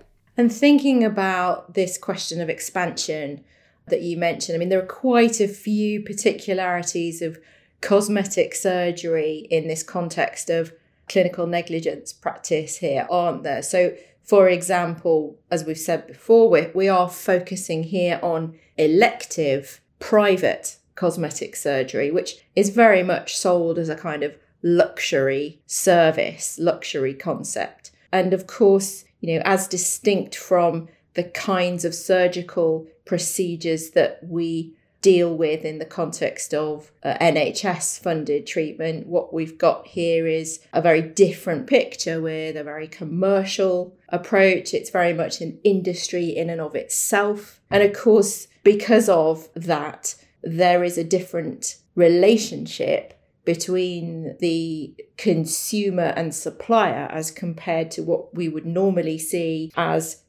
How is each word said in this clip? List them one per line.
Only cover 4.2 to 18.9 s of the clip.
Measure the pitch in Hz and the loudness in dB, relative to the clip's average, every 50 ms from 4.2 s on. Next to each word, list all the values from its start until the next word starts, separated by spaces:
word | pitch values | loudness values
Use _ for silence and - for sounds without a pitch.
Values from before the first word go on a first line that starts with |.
| 175 170 165 - - - 170 | -2 -2 -2 -2 -6 -6 -4
I | |
mean, | 165 175 180 | -2 0 2
there | 190 190 | 0 0
are | 185 | 0
quite | 185 - - - 262 240 233 233 233 226 - | -2 -8 -4 0 2 4 4 4 4 2 0
a | 208 | -2
few | 196 202 - - 214 214 208 214 208 214 208 | -2 -2 -6 -6 -2 -2 0 0 0 -2 -4
particularities | 214 - 208 208 - 226 208 - - 208 190 185 185 180 175 175 170 170 - 175 170 170 165 165 | -6 -8 -6 0 0 0 0 0 -4 -4 -2 -2 -2 -2 -2 -2 -4 -4 -4 -4 -4 -6 -6 -6
of | 170 160 160 - _ _ _ _ _ _ _ - | -8 -8 -8 -10 _ _ _ _ _ _ _ -8
cosmetic | - - 208 202 208 208 208 202 190 196 - 190 160 - - | -2 2 2 2 4 2 -2 -2 -2 -2 0 0 -2 -2 -2
surgery | - - 196 180 180 180 175 170 175 - 170 165 160 151 156 156 156 - - | -4 -2 -2 0 0 0 -2 -2 -4 -4 -2 -2 0 0 -2 -4 -6 -6 -2
in | 165 160 156 | -2 -2 -2
this | 160 156 160 - | -2 -6 -6 -8
context | - - 180 175 165 - 175 147 - - - - - | -8 -6 -6 -6 -4 -2 -2 -4 -4 -4 -8 -6 -4
of | 170 165 165 160 - _ _ _ _ _ _ | -2 -2 -2 -4 -8 _ _ _ _ _ _
clinical | - - 202 180 175 180 - 170 | -2 0 2 2 2 0 -4 -4
negligence | 170 175 175 170 170 170 165 160 160 - - - - | -2 -2 -4 -4 -4 -6 -4 -4 -4 -6 -6 -10 -16
practice | - _ - 147 - - - - 175 156 156 139 - | -14 _ -8 -8 -8 -8 -4 -2 -2 -2 -2 -4 -8
here, | - 180 156 139 131 127 - | -6 -4 -2 -2 -2 -2 0
aren't | 180 180 175 170 160 - - | 0 0 0 0 -2 -4 -4
there? | 151 139 120 | -6 -6 -4
So, | 143 - - 180 180 180 - - - _ _ _ _ | -4 -2 2 2 2 2 0 -6 -16 _ _ _ _
for | - 208 202 190 185 | 4 6 6 8 6
example, | 180 170 165 - 190 180 175 165 170 165 - 175 165 156 151 147 - _ _ - | 6 2 0 -2 0 0 0 -2 -4 -4 0 2 2 2 0 -2 -10 _ _ -4
as | 180 165 156 | -4 -4 -4
we've | 156 156 | -4 -8
said | 156 - - 165 160 - | -6 -4 -4 -4 -4 -4
before, | - - - - - 226 226 226 226 | -10 -20 -8 2 6 6 8 8 8
we, | - 151 165 - - | 6 6 4 2 0
we | 190 190 196 | 0 2 4
are | 190 180 180 | 4 4 2
focusing | 175 - - - - 185 180 180 - 185 180 - - 165 160 165 | 0 -2 -8 -2 2 2 2 0 -2 -10 -10 -6 -6 -4 -4 -4
here | 160 202 180 175 175 170 - - | -4 -2 0 0 0 0 0 -2
on | 175 165 160 165 165 160 - _ _ - | -2 -2 -2 -4 -6 -10 -14 _ _ -2
elective | - 156 151 | 2 2 4